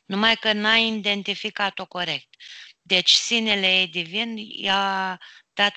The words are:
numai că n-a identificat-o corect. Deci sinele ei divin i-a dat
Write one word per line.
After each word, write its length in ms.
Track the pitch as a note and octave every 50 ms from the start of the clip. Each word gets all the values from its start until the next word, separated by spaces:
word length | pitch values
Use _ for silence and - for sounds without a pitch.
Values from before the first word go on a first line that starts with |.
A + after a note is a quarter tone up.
| _
numai 300 | - F#3+ G3 G#3+ A3+ A3+
că 180 | G#3+ - A3 G#3+
n-a 220 | G#3 G#3 G#3+ A3+
identificat-o 1080 | A3+ A3+ A3+ A3 G#3+ F#3+ G#3 G3+ G3+ F#3 G3+ G3 - - G#3+ - - G#3 G3 - - F#3+
corect. 420 | - - F3+ F3 E3 D3+ C3+ - _ - _ - - - - - - - _
Deci 300 | _ - F#3+ F3+ F3 -
sinele 560 | - - - - A#3 A#3 A3 A3 G#3 G3+ F#3+ F#3 F#3 F#3
ei 80 | F#3
divin 500 | F3 D#3+ F3+ E3+ D#3+ F3 G#3 A#3 A#3 A3+
i-a 840 | G#3+ G#3+ - - - - G3 F#3+ G3 G3 G3 G3 F#3+ F#3+ F#3 F#3 F3+ - - - - _ _ _
dat 220 | - G3+ G3+ -